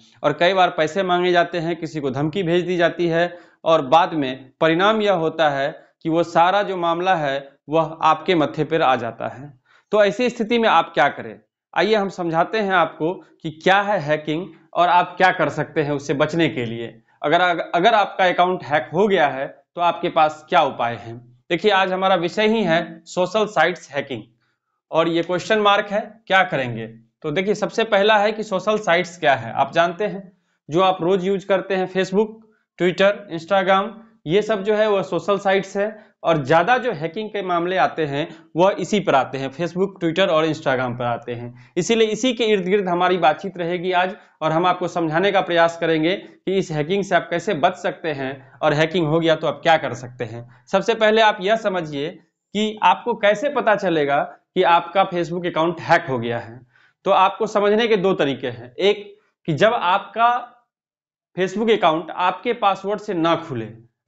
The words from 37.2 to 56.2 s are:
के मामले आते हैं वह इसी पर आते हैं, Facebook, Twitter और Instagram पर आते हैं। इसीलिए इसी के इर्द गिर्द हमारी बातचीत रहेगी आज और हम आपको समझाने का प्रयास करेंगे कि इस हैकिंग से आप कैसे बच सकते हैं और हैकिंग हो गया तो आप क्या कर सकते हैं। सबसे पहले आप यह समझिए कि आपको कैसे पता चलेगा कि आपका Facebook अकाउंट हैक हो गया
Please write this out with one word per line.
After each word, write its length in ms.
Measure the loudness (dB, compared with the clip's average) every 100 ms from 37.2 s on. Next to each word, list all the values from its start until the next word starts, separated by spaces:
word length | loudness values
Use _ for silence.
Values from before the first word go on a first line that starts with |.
| -8
के 100 | -6
मामले 340 | -4 -2 0 0
आते 260 | 0 -2 -4
हैं 220 | -4 -6 -10 _ 0
वह 200 | 2 0
इसी 200 | -2 -2
पर 140 | 2
आते 240 | 0 0 -4
हैं, 120 | -8
Facebook, 440 | -6 -6 -4 -6 -4
Twitter 320 | -4 0 0
और 180 | 2 0
Instagram 520 | -2 -2 -2 -2 -4
पर 60 |
आते 300 | -4 -6 -8
हैं। 380 | -10 -10 -16 -8 -4
इसीलिए 320 | 0 2 2
इसी 240 | 0 -2
के 120 | 0 0
इर्द 180 | 0
गिर्द 240 | 2 0 0
हमारी 280 | 0 2 2
बातचीत 380 | 2 2 -4 -6
रहेगी 340 | -4 -4 -2
आज 200 | 0 0 -4 -18 _
और 100 | -2
हम 140 | 2 2
आपको 220 | 0 -2
समझाने 440 | -2 -2 0 2
का 80 | 2
प्रयास 360 | 2 2 2 2
करेंगे 360 | 0 2 0
कि 420 | -2 -6 -10 -2 -2
इस 120 | -2
हैकिंग 340 | -4 -2 -2
से 100 | 0
आप 120 | -2 0
कैसे 240 | -4 -4 0
बच 200 | 0 0
सकते 360 | -6 -6 -6
हैं 180 | -6 -8 -10 -16 -4
और 160 | 0
हैकिंग 320 | 2 0 0 0
हो 140 | 2
गया 160 | 2 2
तो 100 | 0
आप 140 | 0
क्या 140 | 2 2
कर 160 | 2 -8
सकते 280 | -12 -10
हैं। 220 | -10 -10 -16 -20 -2
सबसे 260 | 0 0 2
पहले 260 | 4 4
आप 160 | 4 2
यह 140 | 0 0
समझिए 500 | 0 -4 -4 -6 -6
कि 680 | -10 _ _ _ -4 -4 2
आपको 300 | 2 2 -2 0
कैसे 340 | 2 2 0
पता 240 | 0 2 2
चलेगा 460 | 2 0 2 0
कि 400 | -2 -8 _ 0
आपका 440 | 4 4 2 0 0
Facebook 360 | 0 -4 -4 -4
अकाउंट 340 | 0 -2 -2
हैक 240 | 2 2 2
हो 100 |
गया 200 | -4